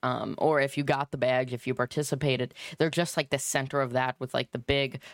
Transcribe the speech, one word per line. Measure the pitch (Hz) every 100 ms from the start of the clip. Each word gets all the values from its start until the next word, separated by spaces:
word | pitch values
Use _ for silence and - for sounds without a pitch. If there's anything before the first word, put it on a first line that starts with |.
um, | 127 123 107 -
or | 156 151
if | 139 147
you |
got | 143 139 143
the | 139
badge, | 131 127 127
if | 123 131
you | 123
participated, | 123 151 147 135 147 123 123 - - -
they're | 160
just, | 170 170 -
like, | 135
the | 135
center | - 143 135 143
of | 131
that | 127 127 -
with, | 127
like, | 123 127
the | 127
big | 123 139 139 - -